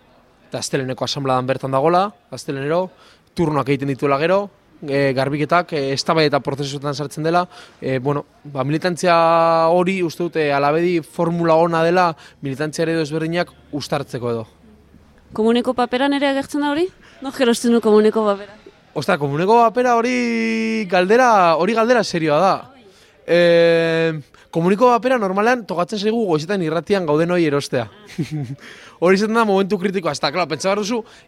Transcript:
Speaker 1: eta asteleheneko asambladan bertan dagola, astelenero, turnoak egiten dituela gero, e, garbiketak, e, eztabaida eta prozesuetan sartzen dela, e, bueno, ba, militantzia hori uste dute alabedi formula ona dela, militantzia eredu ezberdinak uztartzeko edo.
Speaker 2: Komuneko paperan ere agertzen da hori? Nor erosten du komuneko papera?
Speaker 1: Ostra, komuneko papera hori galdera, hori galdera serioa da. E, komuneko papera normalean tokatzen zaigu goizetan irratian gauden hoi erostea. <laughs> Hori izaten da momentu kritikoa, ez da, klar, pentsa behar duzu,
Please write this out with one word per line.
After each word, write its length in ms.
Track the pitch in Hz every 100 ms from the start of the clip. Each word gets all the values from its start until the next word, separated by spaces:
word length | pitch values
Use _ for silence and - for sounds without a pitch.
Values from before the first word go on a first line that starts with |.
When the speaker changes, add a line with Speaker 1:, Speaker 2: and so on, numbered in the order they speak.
| _ _ _ _ _
Speaker 1:
eta 100 | 123
asteleheneko 480 | - 147 131 123 123
asambladan 400 | 147 135 131 127
bertan 240 | 131 135
dagola, 380 | 135 156 180 202 - -
astelenero, 600 | 123 - 135 143 170 185 _ - _ _
turnoak 400 | - 160 151 131
egiten 160 | 139 139
dituela 320 | 131 143 139
gero, 220 | 165 196 202 _ _ -
e, 280 | 151 139 139 127
garbiketak, 560 | 135 147 147 170 175
e, 100 | 156 135 135
eztabaida 320 | - 160 151
eta 160 | 139
prozesuetan 480 | - 139 139 143 143
sartzen 300 | 143 143 -
dela, 220 | 156 175 180 - - -
e, 180 | 131 131
bueno, 280 | 135 147 - _
ba, 200 | 147 139 135
militantzia 480 | 156 180 165 180 170 165 165 165 165 165
hori 300 | 180 180 190
uste 220 | 170 - 175
dute 220 | 165 147
alabedi 460 | 139 143 160 175 170
formula 560 | 143 - 165 170 165 160
ona 240 | 170 165 165
dela, 220 | 180 175 160 - -
militantzia 400 | 139 131 151 160
eredu 160 | 165 165 147
ezberdinak 500 | 160 160 175 170 - -
uztartzeko 640 | 147 - 147 131 127 117 117
edo. 80 | 113 _ - - _ - _ _ _
Speaker 2:
Komuneko 400 | - 226 240 247
paperan 400 | 254 240 254 285
ere 160 | 277 277
agertzen 320 | 269 277 294
da 140 | 294
hori? 160 | 294 370 - - -
Nor 160 | 269 -
erosten 320 | 240 233 240
du 60 | 233
komuneko 440 | 220 214 214 220 214
papera? 300 | 202 202 214 - _ _ 156
Speaker 1:
Ostra, 160 | 143 139
komuneko 380 | 143 147 185 233
papera 320 | 226 247 247 233
hori 880 | 240 247 240 226 226 226 220 220 196
galdera, 640 | 185 185 233 247 208 170 160
hori 160 | 185
galdera 300 | 226 226 247
serioa 360 | 175 175 156 147
da. 100 | 190 156 - - - _ _ _
E, 140 | - 170 175 170 170 165 165 165 165 156 - - _
komuneko 380 | 165 175 202 247
papera 260 | 240 247 254
normalean 400 | 196 190 220 254
tokatzen 380 | 196 165 175 214
zaigu 220 | 208 233 202
goizetan 340 | 151 160 202 160
irratian 400 | 165 165 196 165
gauden 220 | 151 170
hoi 140 | 180 160
erostea. 400 | 143 - 135 110 - - -
<laughs> 80 | 131 151 123 139 - - - -
Hori 140 | 170 190
izaten 200 | 214 226
da 80 | 220
momentu 320 | 190 190 202
kritikoa, 320 | 196 190 160
ez 80 | 139
da, 60 | 151
klar, 120 | 165 156
pentsa 180 | 156 190
behar 140 | 202
duzu, 180 | 202 240 - -